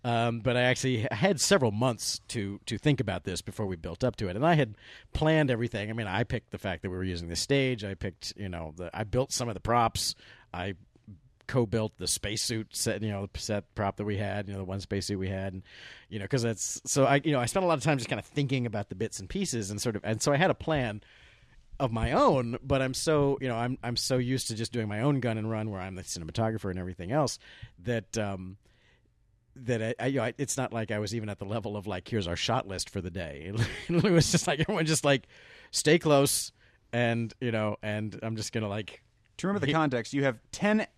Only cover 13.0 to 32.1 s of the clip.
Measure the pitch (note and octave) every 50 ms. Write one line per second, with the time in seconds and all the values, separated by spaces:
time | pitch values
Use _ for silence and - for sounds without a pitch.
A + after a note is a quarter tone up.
13 | G#2+ G#2+ G#2 G2 G2+ G2 - - - - G#2+ G2+ - _ _ - G#2 G2 F#2 -
14 | G#2 G#2 G#2 G2 G#2+ G2+ G2 G#2 G2+ G2 G2 G2 F#2+ F2+ F#2+ G2 F2+ - G2+ G2
15 | F#2 - G#2 F#2 F#2+ F#2+ F#2+ F#2+ F#2+ G2 F#2 F#2+ - - - - - - - -
16 | - _ - G#2+ G2 F#2+ - B2+ A#2 A#2 A2 - - - - - _ - - D3
17 | C3+ B2 C#3 C#3+ C3+ D#3+ D3 B2+ A#2+ A#2 - G3 F#3 F3 D#3+ C#3 - D#3+ D3 C3
18 | A2+ - C3+ G#2+ - - - D3 C#3 B2+ C#3 C3 A#2+ A#2 G#2 G#2 G2+ _ F#2+ F#2
19 | A2+ G#2+ - - G2 F2+ - G3 G3+ - B2+ A#2 G2+ F#2+ G#2 G#2 - B2 G#2+ G2+
20 | - G#2+ A2+ G#2+ - D3 C#3+ C3+ F#3 F#3+ - - - - D#3+ D3 B2+ A2 G#2 G#2+
21 | - - - - - - - - - - - - _ _ - - C#3 A#2+ A2+ A2+
22 | A2+ A#2 C#3 A3 D4 B3+ D#3+ C3 A#2+ A#2 A#2+ - - C3+ C#3 C3 C3 C3 C3 -
23 | - D#3+ D#3 D3 C#3+ C#3 C#3 - C3+ B2+ A#2 A2+ A#2+ B2 C3 - - A#2+ A#2+ -
24 | - - C3+ B2+ B2 B2 C3 B2+ - - A2+ G#2+ A2+ - - A#2+ A2 G#2 G#2 G#2+
25 | B2 D3 C#3+ C3 B2 A#2+ A2 A2 G#2+ A2 A2+ G#2+ A2 A2 G#2 F#2+ F2+ F#2+ F#2+ F#2
26 | F#2 - - F2+ D#2+ D#2+ - A2+ A2+ A2 A2 G#2+ - G2 F2+ F#2 F2+ F#2 F#2 -
27 | F2+ F2+ B2+ D#3+ C#3+ A#2+ - - - - - - - - - - F2 A#2 A#2+ A#2
28 | G2 _ - A2+ G#2+ G2+ G2 F#2 F#2 F#2 F#2+ - _ _ _ _ _ _ _ _
29 | _ _ _ _ _ _ _ _ _ _ _ C3 B2+ A#2 B2 A2 A2 A2+ B2+ -
30 | A#2+ C3+ C#3 C3+ A2 A#2+ - - C#3+ - - C3+ B2+ - A2+ A#2 A2 - A2 G#2
31 | G#2+ G2+ G#2+ A#2+ G#2+ G#2 G2+ _ G2+ G2 G#2+ A2+ F#2+ A2 G#2 G#2 F#2 G#2+ F#2+ F#2
32 | - -